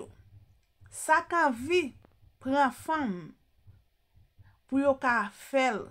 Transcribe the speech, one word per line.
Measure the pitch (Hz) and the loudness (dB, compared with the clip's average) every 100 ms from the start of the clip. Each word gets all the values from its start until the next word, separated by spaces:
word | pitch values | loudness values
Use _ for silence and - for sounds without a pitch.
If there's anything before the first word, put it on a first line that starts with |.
yo. | - - - - _ _ _ _ - | -12 -20 -20 -20 _ _ _ _ -20
Sa | - - 320 | -8 0 2
kan | 330 339 302 | 2 2 2
vi | 233 269 359 285 - - _ - _ | 0 0 0 0 -8 -20 _ -20 _
pran | 262 277 269 | -2 2 2
fanm | - - 320 254 180 156 - _ _ - - _ _ _ _ _ _ - _ - | 0 -4 -2 -2 -6 -12 -20 _ _ -20 -20 _ _ _ _ _ _ -20 _ -4
pou | 269 | 0
yo | 277 269 | 2 2
ka | 262 233 202 | 0 0 -2
fè | - - 269 262 | -10 -4 0 0
l | 202 - | -2 -8